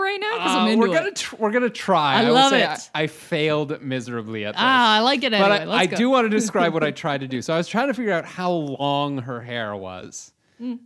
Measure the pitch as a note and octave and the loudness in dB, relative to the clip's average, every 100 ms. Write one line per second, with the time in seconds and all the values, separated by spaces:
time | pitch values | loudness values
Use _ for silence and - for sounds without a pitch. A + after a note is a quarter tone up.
0 | F#4+ G4+ G#4 A4+ F#4 F#4 - D#4 F#4+ D#4+ | -2 -2 -4 -2 0 2 4 4 4 2
1 | F#4+ - - - G#3+ A#3+ B3 - - F3 | 0 -4 -8 -4 0 0 0 -2 2 2
2 | D3 C3+ A#3 A#3+ C#4 C4 F3 D3+ - D3+ | 4 4 4 6 6 4 2 -2 -6 -4
3 | D#3 - - D#3+ D#3 D3+ C#3+ D3 C#3 C3 | -4 -4 -4 0 2 0 -2 -6 -6 -6
4 | A#2+ A#2+ G#2+ A2 G#2 G#2 A#3+ C4 A#3 G#3+ | -6 -8 -6 -6 -4 -2 2 4 4 4
5 | A#3+ C#4 B3+ G#3+ G3 G3+ E3+ F3+ F3+ F#3 | 4 2 0 2 4 2 0 0 2 2
6 | B3 C4 A3+ G#3+ A3 G3 E3+ D#3+ D3+ C#3+ | 2 4 4 2 0 2 2 2 -2 -2
7 | D#3+ C#3 C3+ B2+ C#3 E3 F3 G#3+ C#4 A#3 | -4 -4 -4 -6 -2 -2 -2 -2 -2 -2
8 | A3 E3+ - - F3+ E3+ D3 C3+ C#3+ C#3+ | -2 -2 -4 -6 -2 -2 -4 -4 -2 0
9 | C#3+ C#3 B2 A#2+ A#2+ A#2+ G#2+ G#2 F#2 F#2 | -2 -4 -8 -10 -8 -8 -6 -8 -10 -12
10 | - - - _ _ - B3 A#3+ | -14 -18 -20 _ _ -14 -10 -10